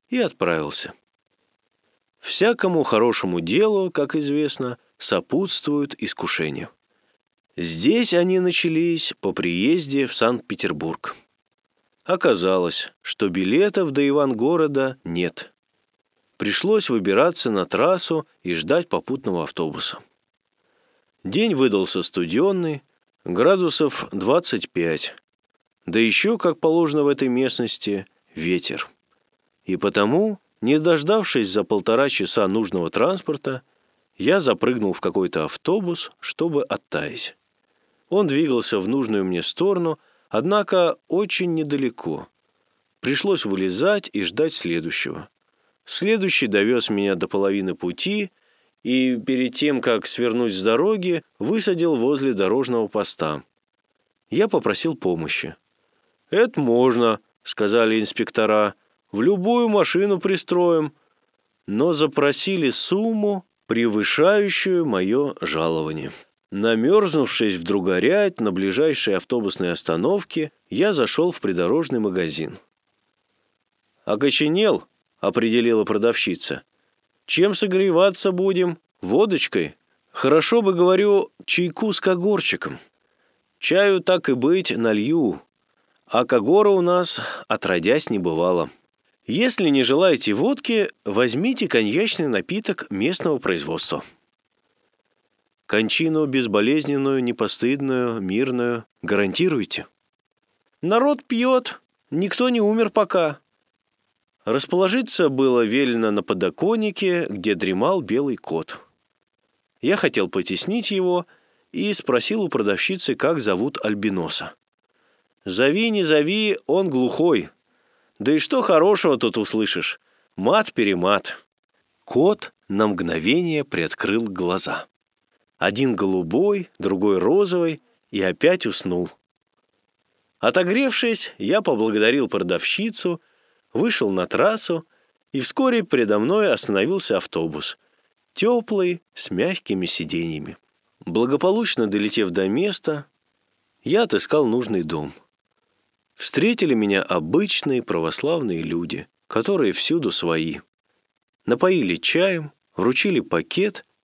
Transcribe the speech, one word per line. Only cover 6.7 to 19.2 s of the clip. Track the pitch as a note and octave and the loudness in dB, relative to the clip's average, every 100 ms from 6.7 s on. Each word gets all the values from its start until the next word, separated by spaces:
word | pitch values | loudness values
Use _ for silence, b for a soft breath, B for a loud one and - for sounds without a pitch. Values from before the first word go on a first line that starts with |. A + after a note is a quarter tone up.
| _ _ _ _ _ _ _ _ - | _ _ _ _ _ _ _ _ -8
Здесь | E2+ E2 A2 A3 A#3 | -6 -2 2 2 2
они | F3 F3+ F#3 | 2 2 2
начались | F3+ F3 E3+ D#3+ E3+ E3 - - | 0 0 0 0 0 -2 -4 -4
по | G2 | -6
приезде | F2+ F2+ F2 A2+ F3 D3 C#3 B2+ | -4 -2 0 2 0 0 -2 -2
в | |
Санкт-Петербург. | - A#2 A#2+ - - G2 D#2 E2 D#2+ - - _ _ _ _ _ _ _ _ | 0 0 0 -6 -6 -4 -4 -6 -8 -10 -14 _ _ _ _ _ _ _ _
Оказалось, | - F3+ F3 G#2 F#2 F#2+ F2 - - _ | -4 2 4 4 4 2 2 -2 -6 _
что | - - G2+ | -10 -2 -2
билетов | F2+ F#2+ C3 G3+ G3+ F3 | 0 0 2 2 2 0
до | C#3 C#3+ | 2 2
Ивангорода | C#3+ C#3 A#2 B2+ E3+ D#3 C#3 C3+ C3 - | 2 2 2 2 2 2 0 -2 -4 -6
нет. | E2+ F2 - - _ _ _ _ _ _ _ _ - | -2 -2 -4 -18 _ _ _ _ _ _ _ _ -8
Пришлось | G#2 G2+ F#3 G#3+ - | -2 -2 2 0 2
выбираться | A#2+ F#2+ G2 D#3+ E3 B2+ | 0 2 4 4 2 -2
на | G#2 | -2
трассу | F2+ - C#3+ F#3 - D#3+ D3 _ | 0 0 2 2 -2 -4 -6 _
и | F2+ | -6
ждать | E2+ D#2 D#3 F3 | -4 0 -2 0
попутного | E2+ - C3+ | -6 -4 -6